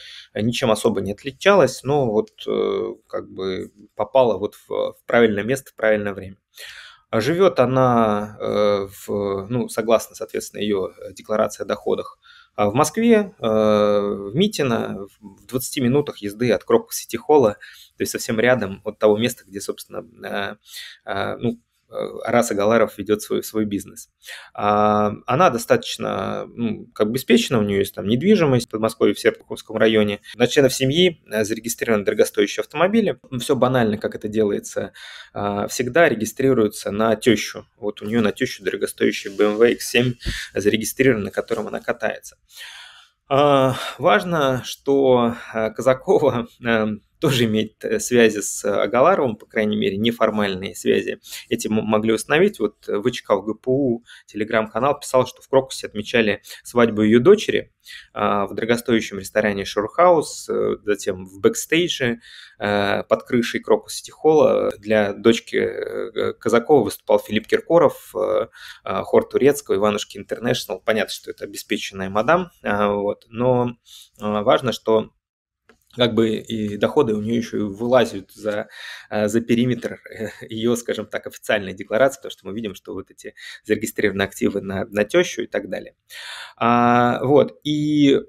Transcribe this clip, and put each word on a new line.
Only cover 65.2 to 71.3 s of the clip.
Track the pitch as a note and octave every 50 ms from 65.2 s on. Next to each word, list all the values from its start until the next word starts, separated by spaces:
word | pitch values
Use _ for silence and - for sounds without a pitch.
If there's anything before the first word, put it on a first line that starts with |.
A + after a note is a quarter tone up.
| G#2 A#2 A#2 A2+ - - A2+
э, | A2 G#2 G2+ G2+ G2+ G2+ G2 G#2 G#2 G2+ G#2 G#2 G#2+ G#2 G#2 -
Казакова | _ - A2+ A2 A#2 A#2 - D#3 C3+ G#2+
выступал | G2 - - _ - G#2+ G#2
Филипп | - - G#2+ G#2+ - -
Киркоров, | A2 G#2+ - - E3 E3+ - - - - - - -
э, | G2 F#2+ G2+ G2 G#2 A2+ - _ - - - - - -
э, | - G2 G2 G2
хор | - - A#2 - -
Турецкого, | - G#2 A#2+ C#3+ C#3+ D3 - - G#2+
«Иванушки | F#2+ G#2 G#2 G#2 G#2 - - - G2+
Интернешнл». | G2 - G#2 - A2 B2+ B2+ - - - F#2+ F#2+ -
Понятно, | - A2 G#2+ F#2+ - -
что | - - -